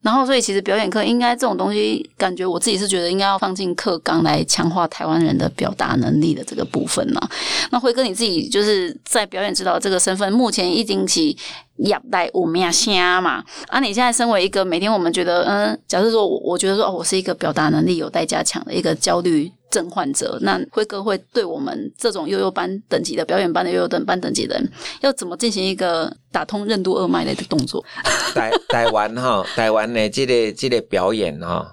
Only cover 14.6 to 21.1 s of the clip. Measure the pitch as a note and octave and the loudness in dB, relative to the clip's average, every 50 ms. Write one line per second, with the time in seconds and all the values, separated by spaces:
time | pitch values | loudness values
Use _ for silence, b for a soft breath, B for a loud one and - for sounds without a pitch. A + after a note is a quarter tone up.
14.6 | F#3+ F#3 E3+ D#3+ F#3+ G#3 A3+ G3+ F3 E3+ E3 F#3 F3+ F3 F3 F3+ - - G3+ G3+ | 0 2 0 0 2 2 2 2 2 2 2 0 0 2 2 2 2 2 2 2
15.6 | G#3 G#3+ A3 G#3+ _ _ - F3+ G3 A3+ A3+ A3+ G#3 F#3 F#3+ - - - F3 F3 | 2 0 -2 -4 _ _ 0 2 2 4 4 4 2 2 0 -2 -2 -2 -2 0
16.6 | G3 F#3+ G3 G3+ - G3 F#3+ E3 E3+ - - F#3+ F#3 F#3 F3 F3 F3+ E3 C#3+ - | 2 2 2 2 2 0 0 -2 -4 -2 -2 -2 0 -2 -4 -2 -2 -2 0 2
17.6 | D#3 D3+ D#3 D3+ D#3+ F3 F3+ E3 D3+ - - E3+ E3 D#3 D#3+ D#3 D#3 - - - | 2 2 4 4 4 2 2 0 -2 -2 -2 -2 -2 0 -2 -2 -2 -2 -6 -6
18.6 | - - - F3+ E3 D#3+ D#3+ D#3+ - F3+ F3 F3 F3 F3+ E3 D3+ C#3+ F3+ - _ | -8 -4 -4 -2 0 0 0 0 2 2 2 2 2 2 2 2 0 -2 -8 _
19.6 | _ _ - - E4+ F4 - G3+ E3+ C#3 C#3 - - - - - - - - - | _ _ -2 -2 -2 -2 -4 -4 -4 -2 -2 -4 -4 -4 -4 -2 -2 0 0 0
20.6 | - - - - G#3+ G#3+ - G3 G3 A3 | -2 -4 -2 -4 -2 -2 -4 -6 -2 -2